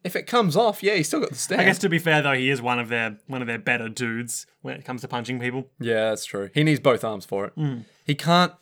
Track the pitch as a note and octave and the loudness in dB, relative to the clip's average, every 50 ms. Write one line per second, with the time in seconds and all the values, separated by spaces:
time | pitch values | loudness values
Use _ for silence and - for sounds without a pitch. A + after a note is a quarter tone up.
0 | - F3 - - - - - B3 A3 F3 C#3 F#3+ A#3+ A3 G3+ - F#3+ G3 G#3+ F#3 | -8 -8 -6 -6 -4 0 2 2 2 4 4 2 2 2 0 0 0 0 2 2
1 | D3 - - D#4 A#3 - - B2 - - F#3 - F3+ F#3+ F#3 F3+ G3+ F#3+ E3 E3 | 0 0 0 -2 -2 -2 -4 -6 -4 -2 0 2 4 4 2 2 2 2 2 2
2 | E3+ E3 D#3 D3+ C#3 C#3+ C3+ B2+ C3 C3+ C#3 B2 A#2 B2 B2 A#2+ A#2 A2 A#2+ A#2 | 2 4 2 4 4 2 2 2 2 2 0 0 0 0 0 0 -2 -2 -2 -2
3 | A2+ A2 G#2+ G#2 _ - C3+ B2+ B2 A#2 A#2 A2+ F#2+ - B2 A#2 A2+ A2+ A2+ - | -2 -2 -6 -10 _ -10 -8 -6 -6 -6 -6 -4 -2 -2 -2 -2 -2 -6 -6 -4
4 | B2+ A#2 A2+ A#2 B2 A#2 - - - _ _ _ - C3+ C3 C#3+ C3+ - B2+ A#2+ | -4 -4 -2 -4 -6 -6 -8 -10 -12 _ _ _ -12 -12 -12 -10 -10 -10 -10 -10
5 | A2+ B2+ C3 A#2+ A#2 A#2+ B2+ B2 B2 B2 B2 C3+ B2+ - _ - A#2 A#2 A2+ A2 | -8 -6 -6 -6 -4 -4 -4 -4 -4 -4 -4 -4 -8 -8 _ -4 -2 0 2 2
6 | A2 A2 A2 G#2+ - - - G2+ G2+ F#2+ - D3 D3+ D#3 D3+ B2+ - C#3+ A#2+ G#2 | 2 2 0 -2 -4 -6 -6 -6 -6 -2 2 2 4 4 4 4 4 4 4 4
7 | - A2+ G#2+ G2+ - - G2 G2 G2 - - - D3+ C#3+ C3 A#2+ A2 - _ _ | 2 -2 -4 -6 -6 -4 -4 -2 -2 -4 -4 -4 -2 -2 -2 -4 -10 -14 _ _
8 | _ - D3 C#3+ - D#3 E3+ F3+ F3+ E3+ - _ | _ -4 -2 0 2 4 4 6 4 4 0 _